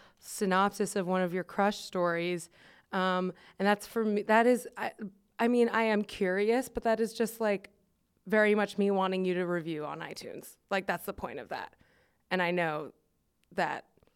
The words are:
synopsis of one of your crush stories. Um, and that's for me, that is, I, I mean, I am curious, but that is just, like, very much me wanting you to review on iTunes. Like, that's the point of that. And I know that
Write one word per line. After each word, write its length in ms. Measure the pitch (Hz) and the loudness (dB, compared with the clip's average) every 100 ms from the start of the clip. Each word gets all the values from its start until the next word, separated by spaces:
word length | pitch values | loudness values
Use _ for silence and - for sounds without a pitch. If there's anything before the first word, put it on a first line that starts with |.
| - _ | -20 _
synopsis 760 | - - 196 185 196 202 196 208 | -14 -4 2 4 2 0 -2 -2
of 120 | 175 | 0
one 140 | 185 | 0
of 100 | 180 | 0
your 100 | 180 170 | -2 -4
crush 320 | - 202 208 | 0 0 0
stories. 680 | - 185 175 170 175 175 - _ - - _ | -6 0 0 0 -2 -4 -6 _ -20 -20 _
Um, 420 | 190 185 185 185 170 - - | -2 0 0 -2 -6 -18 -2
and 100 | 196 | 0
that's 200 | 202 - | 0 -2
for 160 | 233 220 | -2 0
me, 160 | 208 | 0
that 220 | 208 220 233 | 4 4 6
is, 220 | 247 - - | 4 0 -8
I, 140 | - - 202 - _ - | -8 -8 -14 -14 _ -2
I 80 | 233 | 2
mean, 220 | 247 233 | 4 4
I 140 | 220 | 2
am 200 | 220 208 | 2 2
curious, 680 | 208 - 185 185 214 240 254 | -2 -2 0 2 2 2 0
but 140 | - | -2
that 160 | 233 220 | 0 0
is 140 | 226 | 0
just, 260 | 226 220 - | -2 -4 0
like, 300 | 220 196 - _ _ _ _ _ - | -2 -2 -4 _ _ _ _ _ 0
very 260 | 214 214 | 4 6
much 240 | 208 202 - | 4 2 0
me 140 | 202 | 2
wanting 320 | 196 190 190 | 2 2 0
you 100 | 185 180 | 0 0
to 100 | 175 | 0
review 380 | 175 160 151 147 | -2 -4 -6 -8
on 160 | 156 | -8
iTunes. 560 | 156 - - - - - _ | -10 -12 -12 -14 -16 -20 _
Like, 160 | 196 196 | -4 -2
that's 200 | 175 - | -6 -6
the 80 | |
point 260 | 185 180 135 | -10 -10 -10
of 80 | 113 | -10
that. 260 | - 92 _ _ _ _ _ _ | -10 -12 _ _ _ _ _ _
And 120 | 185 | -2
I 100 | 175 | 0
know 400 | 175 165 151 143 - _ _ _ _ _ 175 | 0 0 -2 -8 -16 _ _ _ _ _ -4
that 300 | 160 139 - _ _ | -2 -4 -10 _ _